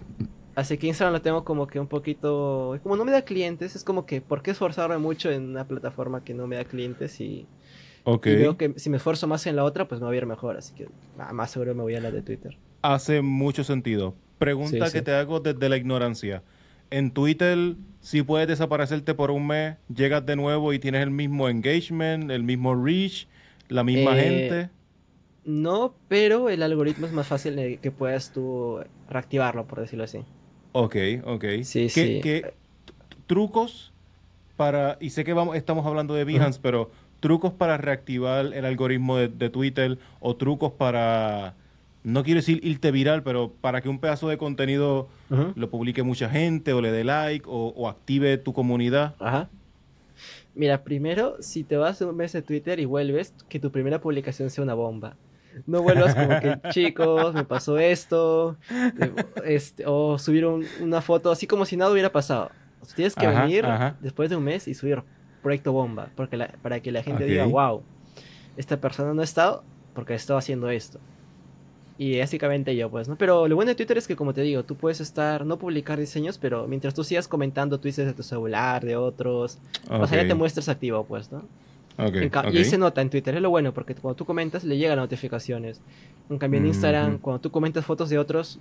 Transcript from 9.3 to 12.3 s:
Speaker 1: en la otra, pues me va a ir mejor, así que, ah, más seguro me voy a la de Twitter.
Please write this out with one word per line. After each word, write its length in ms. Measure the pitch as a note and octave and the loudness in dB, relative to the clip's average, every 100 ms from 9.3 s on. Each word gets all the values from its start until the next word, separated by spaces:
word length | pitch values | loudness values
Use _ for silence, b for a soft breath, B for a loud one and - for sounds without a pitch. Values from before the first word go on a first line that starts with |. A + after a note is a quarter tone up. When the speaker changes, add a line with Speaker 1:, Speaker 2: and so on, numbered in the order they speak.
| D#3 F3 | -2 -2
Speaker 1:
en 100 | D3 | 0
la 80 | |
otra, 240 | C#3+ D3 F#3 | 0 0 -4
pues 120 | A#2 | -6
me 60 | A#2+ | -2
va 60 | |
a 40 | B2 | -2
ir 100 | B2 | -2
mejor, 320 | A2+ A#2+ - | -6 -6 -8
así 160 | - | -12
que, 140 | - - - - - | -16 -18 -20 -20 -16
ah, 140 | - | -10
más 180 | A#2 A#2 | -6 -6
seguro 220 | B2+ B2 | -4 -4
me 80 | A#2+ | -4
voy 120 | A2+ | -4
a 60 | A#2 | -4
la 100 | A2+ | -6
de 100 | G2+ | -6
Twitter. 360 | G#2+ | -8